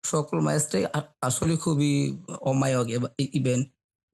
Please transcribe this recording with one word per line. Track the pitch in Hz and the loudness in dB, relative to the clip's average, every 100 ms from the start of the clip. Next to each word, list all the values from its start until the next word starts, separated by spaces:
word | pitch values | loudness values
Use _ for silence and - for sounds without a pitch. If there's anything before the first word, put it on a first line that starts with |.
সকল | - 156 147 165 | -4 -2 0 0
মায়েস্ট্রাই | 151 151 143 190 | 2 0 0 0
আ-, | 185 151 147 _ | 0 -2 -8 _
আসলে | 127 123 165 165 | -2 0 0 0
খুবই | 165 147 147 143 139 131 - 160 | 0 2 2 2 0 -4 -10 -6
অমায়ক | 139 135 135 127 117 | 0 2 2 2 0
এবং | 117 - - | -2 -4 -2
ই-, | 269 147 | -2 0
even | 131 123 135 _ _ _ _ | 2 0 -2 _ _ _ _